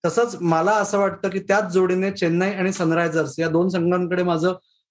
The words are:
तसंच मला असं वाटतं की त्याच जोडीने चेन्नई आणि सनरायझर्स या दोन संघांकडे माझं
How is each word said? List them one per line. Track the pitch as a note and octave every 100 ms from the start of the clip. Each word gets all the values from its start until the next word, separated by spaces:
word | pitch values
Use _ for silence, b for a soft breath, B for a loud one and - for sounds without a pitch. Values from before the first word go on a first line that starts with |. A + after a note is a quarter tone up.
| E3+
तसंच | F#3 A#3 F#3
मला | F3 E3 F3+
असं | G#3+ G3 G3+
वाटतं | G3 F#3+ F#3+
की | F#3+
त्याच | F#3+ G3 F#3+
जोडीने | F3+ F#3 F#3 G3
चेन्नई | G3 E3+ E3+ F#3+
आणि | G3 F#3+
सनरायझर्स | F#3+ E3 E3 E3+ D#3+ C#3 D3
या | E3
दोन | E3 F#3
संघांकडे | F3+ E3+ F3+ F3 F3+
माझं | F3+ E3 F3 F#3 b b b